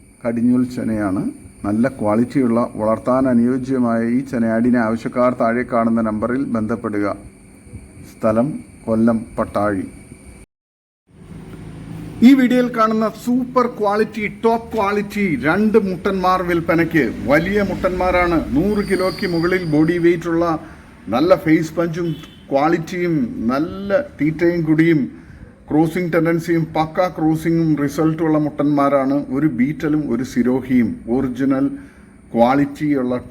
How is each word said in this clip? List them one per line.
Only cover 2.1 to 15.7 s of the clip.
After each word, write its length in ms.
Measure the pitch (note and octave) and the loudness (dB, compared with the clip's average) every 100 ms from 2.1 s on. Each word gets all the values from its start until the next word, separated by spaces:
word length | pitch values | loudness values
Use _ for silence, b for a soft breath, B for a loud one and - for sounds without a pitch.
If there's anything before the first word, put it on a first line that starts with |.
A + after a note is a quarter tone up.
| A2 B2 D3 B2 A#2 A#2+ G#2 | 2 2 0 2 2 -2 -2
വളർത്താൻ 420 | G#2+ A2 B2+ C3 C3+ | -2 0 0 0 2
അനുയോജ്യമായ 680 | A#2+ A#2+ C3 C3 C3 A#2+ A#2 A#2 B2+ | 2 2 0 -2 0 0 0 0 -2
ഈ 40 | C3+ | -2
ചെനയാടിനെ 480 | B2 A2+ A2+ B2 B2 | -2 0 2 2 2
ആവശ്യക്കാർ 460 | A2 A2+ B2 B2+ B2 A#2+ | 2 -2 -4 0 0 2
താഴെ 240 | A#2 A#2+ B2 | 0 0 -2
കാണുന്ന 280 | A#2+ A2+ A2+ A2 | 0 2 0 0
നമ്പറിൽ 360 | G#2+ A2+ C3 C#3 A#2 | -2 -2 -2 -4 -4
ബന്ധപ്പെടുക. 600 | G#2+ A2 A2 G#2 G2+ - - - - - - - - - - | -2 -4 -4 -2 -2 -4 -12 -20 -20 -20 -20 -20 -20 -20 -20
സ്ഥലം 380 | - A2+ A2 C3+ - - - A2+ | -2 0 2 0 -4 -12 -12 -2
കൊല്ലം 320 | A2 A#2 A2+ - - | 2 2 2 -2 -6
പട്ടാഴി. 460 | G#2+ G#2 G#2 G2 - - - - - - - _ _ _ _ _ _ - - - - - - - - - - - A#3 | -4 -2 -2 -2 -6 -12 -20 -20 -20 -20 -20 _ _ _ _ _ _ -20 -20 -18 -18 -16 -16 -16 -14 -14 -12 4 8
ഈ 40 | C4+ | 8
വീഡിയോയിൽ 320 | B3 B3 B3 A#3 | 6 2 0 2
കാണുന്ന 300 | A3 A3 G#3+ - | 2 2 -2 -4
സൂപ്പർ 420 | A#3+ B3 B3 B3+ A#3+ A#3+ | -2 -2 0 0 0 0
ക്വാളിറ്റി, 440 | G3+ G#3 G#3+ A3 G3+ G3+ A3+ | 0 0 0 -4 -8 -2 0
ടോപ്പ് 260 | A3+ A3+ A3 | 0 -2 -2
ക്വാളിറ്റി 500 | G3 G#3 G3+ G#3 G3 C3+ C#3 | 0 -2 -2 -2 0 0 0
രണ്ട് 300 | F#3 G#3+ | 2 4